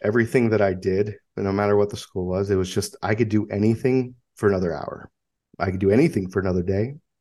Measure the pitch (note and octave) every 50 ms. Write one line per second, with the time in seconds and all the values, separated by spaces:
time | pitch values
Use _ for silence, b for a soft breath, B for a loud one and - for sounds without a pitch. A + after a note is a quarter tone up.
0 | - G#2 G#2+ A#2+ A2+ G#2+ - C3 A#2 A2 A2 G2+ G2+ G2 F#2 F#2 F#2 G2 F#2 F#2+
1 | G#2 G#2 G2 - _ _ - - G2+ G2 G2 G2+ G#2 G#2 G#2 G2+ G#2 G2+ - -
2 | - - - F#2+ F2+ F#2 F#2 F#2+ G2+ G2 G2+ F#2+ F#2 F#2 - G#2+ - - - -
3 | - G2 A2 A2+ A#2+ G#2 G#2+ G#2+ G2+ - G#2 G2+ G#2+ A2 A2+ A2+ A#2 B2+ B2+ C3
4 | B2 B2 B2+ _ _ _ _ - A2+ G2+ G2 F#2 F#2 F2 D2+ C#2 - - - -
5 | - - _ _ _ _ _ _ _ _ _ - F2 G2 F#2 F#2 F#2+ F#2+ G#2 A#2+
6 | D#3+ E3 - A2 F#2 F2+ - G2+ F#2 F#2+ F2+ F2+ F2 G2 F#2+ G2 A2 C3 C#3+ -
7 | _ _ _ _